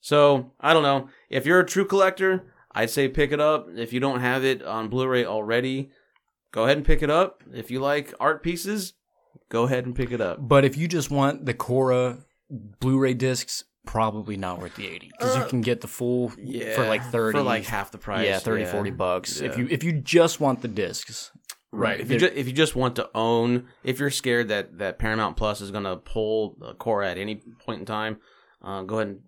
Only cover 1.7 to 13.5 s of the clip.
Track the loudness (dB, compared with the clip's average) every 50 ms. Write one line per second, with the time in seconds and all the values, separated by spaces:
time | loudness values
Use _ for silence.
1.7 | 2 0 0 2 4 4 4 4 2 2 0 2 2 0 -2 -8 _ _ _ _
2.7 | _ -2 -2 0 2 0 0 0 2 2 0 2 2 2 2 4 2 2 0 -6
3.7 | -8 -8 -8 -4 -2 -2 0 0 0 0 0 0 0 2 2 2 0 0 -2 -6
4.7 | -6 -6 -6 -4 -2 -2 0 0 2 0 0 0 -2 -4 -2 0 0 0 0 0
5.7 | -4 -4 -6 -8 _ _ _ _ _ _ _ _ _ _ _ _ -4 -2 2 2
6.7 | 2 2 6 6 6 6 6 2 4 4 2 2 0 _ _ -16 -12 -12 -10 -6
7.7 | -4 -2 0 0 0 0 -2 -6 -8 0 0 0 0 0 -2 -4 -4 -4 -4 -4
8.7 | -4 -4 -6 -8 -10 _ _ _ _ _ _ _ _ -20 _ _ 0 2 2 2
9.7 | 2 0 -2 -4 -2 -2 -2 -2 0 -2 -2 -2 -2 -4 0 4 6 6 6 6
10.7 | 2 2 -2 0 0 -2 -2 0 0 2 2 2 2 0 -4 -4 -4 -4 -4 0
11.7 | 2 2 4 4 4 4 2 0 -2 -6 -14 _ _ _ _ _ -14 -14 -14 -14
12.7 | -14 _ 0 2 2 4 4 2 2 2 0 0 0 -2 -4 -8